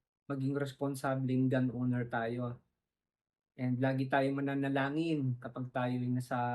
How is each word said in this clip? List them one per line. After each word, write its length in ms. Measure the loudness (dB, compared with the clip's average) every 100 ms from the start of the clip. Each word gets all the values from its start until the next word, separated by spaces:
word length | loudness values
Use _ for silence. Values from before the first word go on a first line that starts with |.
| _ _ -8
maging 320 | -2 0 0
responsableng 880 | -2 -2 -4 -2 -2 0 2 2 4
gun 240 | 4 2
owner 400 | 0 0 0 -2
tayo. 480 | -2 -2 -2 -4 -8 _ _ _ _ _ _ _ _ _ -4
And 220 | -2 2
lagi 300 | 2 2 2
tayong 320 | 2 2 0
mananalangin 1000 | 0 0 0 0 0 0 0 0 0 -2
kapag 320 | -6 -8 -6
tayo 220 | -2 -2 -2
ay 140 | 0
nasa 260 | -2 -2 -2 0